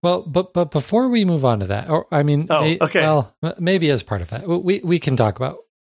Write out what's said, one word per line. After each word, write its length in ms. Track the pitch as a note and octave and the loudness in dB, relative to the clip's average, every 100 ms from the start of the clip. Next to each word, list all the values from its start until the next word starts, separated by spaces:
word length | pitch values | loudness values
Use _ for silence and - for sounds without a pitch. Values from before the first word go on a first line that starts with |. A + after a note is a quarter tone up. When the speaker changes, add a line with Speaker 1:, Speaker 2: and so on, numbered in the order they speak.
Speaker 1:
Well, 220 | F3 F3+ | -2 -2
but, 300 | E3 F3 F#3 F3 | -2 -4 -2 -2
but 160 | E3+ | 0
before 360 | D3+ - A3 B3+ | -2 0 0 2
we 140 | A#3+ | 2
move 220 | F#3+ E3 C3 | 2 2 2
on 140 | A2 | 0
to 80 | F#2+ | -2
that, 200 | G2+ - | -4 -2
or, 180 | D#3 - | -4 0
I 120 | D3+ | 0
mean, 240 | D3 D3 D#3+ | 2 2 2
Speaker 2:
Oh, 120 | D#3 | 2
Speaker 1:
may-, 160 | D3+ E3 | 2 0
Speaker 2:
okay. 200 | D#3 - | 0 2
Speaker 1:
well, 340 | D#3 D3+ A2+ _ | 2 2 0 _
m-, 100 | D#3+ - | -8 -4
maybe 320 | E3+ F#3+ D#3+ | 0 2 2
as 100 | C3+ | 0
part 200 | - G2+ | -2 -6
of 80 | F2 | -6
that, 100 | A2+ | -8
w-, 180 | F#3 F3 | -4 -2
we, 220 | F#3 G3+ | 0 -2
we 140 | E3+ E3+ | 0 0
can 160 | - B2+ | 0 2
talk 180 | A2 G2 | 0 0
about 240 | C3 - _ _ | -8 -8 _ _